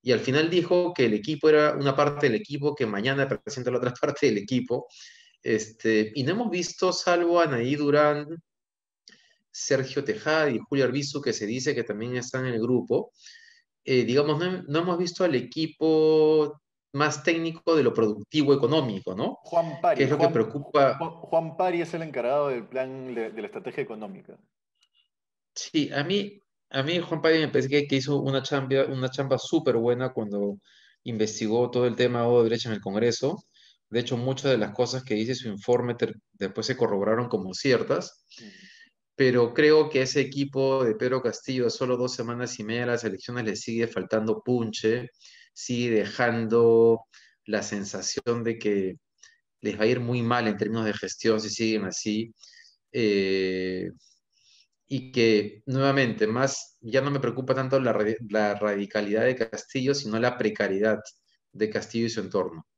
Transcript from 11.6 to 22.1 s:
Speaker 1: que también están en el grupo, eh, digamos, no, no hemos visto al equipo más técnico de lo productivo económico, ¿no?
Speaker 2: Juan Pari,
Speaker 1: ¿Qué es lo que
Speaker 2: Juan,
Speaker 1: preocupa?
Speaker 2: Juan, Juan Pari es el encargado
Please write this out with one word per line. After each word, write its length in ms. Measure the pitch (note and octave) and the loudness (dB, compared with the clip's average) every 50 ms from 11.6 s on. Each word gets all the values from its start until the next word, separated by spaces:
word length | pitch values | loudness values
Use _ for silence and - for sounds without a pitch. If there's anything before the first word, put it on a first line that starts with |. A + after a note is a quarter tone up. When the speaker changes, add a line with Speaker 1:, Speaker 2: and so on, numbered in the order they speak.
| B2+ D3 C#3 | -2 -2 -2
Speaker 1:
que 100 | B2 A2+ | -2 -4
también 340 | - G2+ G#2 A2+ B2 B2 | -4 -6 -6 -6 -6 -6
están 280 | B2+ A#2+ - - C3 C3 | -6 -6 -6 -6 -4 -4
en 80 | B2+ A#2+ | -2 -2
el 80 | A2 | -2
grupo, 520 | A2+ A#2+ B2+ A#2+ - - A#2+ E3+ G#3+ - _ _ - - - - - _ _ _ _ _ _ _ _ | 0 2 2 0 2 2 0 0 0 -4 _ _ -20 -20 -20 -20 -20 _ _ _ _ _ _ _ _
eh, 180 | - C3 B2 A#2 | 2 2 2 4
digamos, 340 | G#2+ B2 C#3+ D3 D3+ D3+ D3+ | 4 2 2 2 2 0 0
no, 240 | F3 F#3 F#3 - - | -2 -2 -4 -6 -6
no 160 | C#3+ C#3+ E3 | -2 -2 0
hemos 180 | E3+ F#3 F3 | 0 0 0
visto 260 | E3+ F3+ E3+ - - F#3 | 0 -2 -4 0 0 0
al 120 | F3 C#3+ | 2 2
equipo 1200 | B2 B2+ - - D#3 D#3+ D#3 - _ D#3 D#3+ D#3+ D#3 D#3 D#3 D#3 D#3 D#3 D#3 D#3 D#3 D3+ D3 D3 _ _ _ _ _ _ _ - | 0 -2 -4 -4 -4 -4 -4 -2 _ 2 4 4 6 6 6 6 6 6 6 4 4 2 0 -4 _ _ _ _ _ _ _ -2
más 300 | C#3 D3+ D3+ C#3+ - - | 0 0 0 0 0 0
técnico 520 | F3+ E3 E3 E3 E3 E3 - _ E3 E3 | 0 0 2 -2 -4 -6 -4 _ 2 4
de 80 | D#3 C3 | 4 4
lo 100 | A#2 A2 | 2 2
productivo 600 | A2+ A2 G#2+ G#2+ - - _ - D#3 C#3+ C#3 C#3 | 2 2 0 0 -4 -10 _ 0 2 4 4 4
económico, 600 | C#3 C3 A#2+ D3+ D#3+ C#3+ A#2 G2+ F#2+ - - F#2 | 4 4 2 2 2 0 0 -4 -6 -8 -8 -6
¿no? 240 | G2+ C3+ A3 C#4 - _ | -4 -4 -6 -6 -10 _
Speaker 2:
Juan 380 | - E3+ E3+ E3 D#3+ C#3+ - | -2 0 0 0 0 -4 0
Pari, 160 | - - D#3 | 0 0 4
Speaker 1:
¿Qué 60 | - C#3 | 4 2
es 60 | B2+ | 2
lo 80 | D3 | 4
que 60 | C#3+ C3 | 2 2
Speaker 2:
Juan, 100 | C3+ C3 | 2 2
Speaker 1:
preocupa? 640 | A#2 A2 - - C#3+ C#3 - - D3 C#3 C3 A#2 | 2 0 0 -4 -10 -10 0 4 4 4 4 4
Speaker 2:
Juan, 120 | C3+ E3 E3 | 0 -6 -8
Juan 460 | E3 - - - E3+ E3 E3 D#3+ D3+ | -8 -14 -8 0 0 0 0 0 -4
Pari 240 | - F3+ F#3 F3 E3+ | -2 -2 0 0 -2
es 120 | E3 E3 - | -4 -4 -6
el 100 | D#3+ E3 | -8 -8
encargado 460 | D#3 | -6